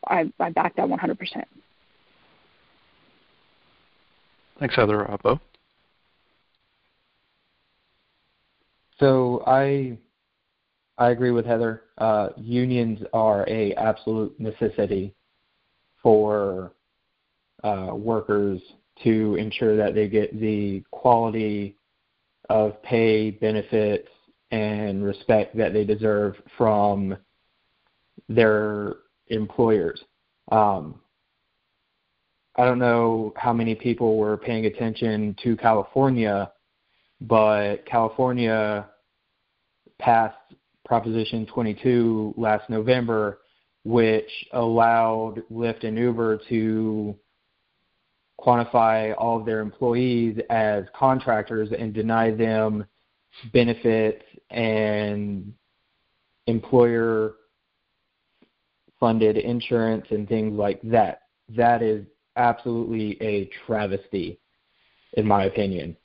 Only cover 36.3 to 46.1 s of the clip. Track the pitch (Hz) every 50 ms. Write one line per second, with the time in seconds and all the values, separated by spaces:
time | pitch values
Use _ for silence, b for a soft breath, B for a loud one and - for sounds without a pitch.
36.3 | 101 98 98 - _ _ _ _ _ _ _ _ _ _ _ _ _ _ - 110
37.3 | 117 110 110 107 107 104 104 101 104 101 - - - 117 113 113 110 - 131 127
38.3 | 127 123 120 113 110 110 107 107 107 104 104 - _ _ _ _ _ _ _ _
39.3 | _ _ _ _ _ _ _ _ _ _ _ _ _ _ - 127 117 113 113 104
40.3 | - - _ _ - _ _ _ _ _ _ - - - 104 113 110 113 110 107
41.3 | - 113 110 107 - - 117 110 104 101 - 131 123 120 117 113 113 110 107 107
42.3 | - - 117 110 107 104 - - 113 110 107 120 127 127 120 117 113 110 107 104
43.3 | 101 _ _ _ _ _ _ _ _ _ _ 110 117 120 113 110 110 110 - -
44.3 | - - - _ - 127 117 113 113 117 113 113 117 113 113 113 113 113 110 113
45.3 | 107 117 113 _ 113 113 117 117 113 - - 113 110 113 120 123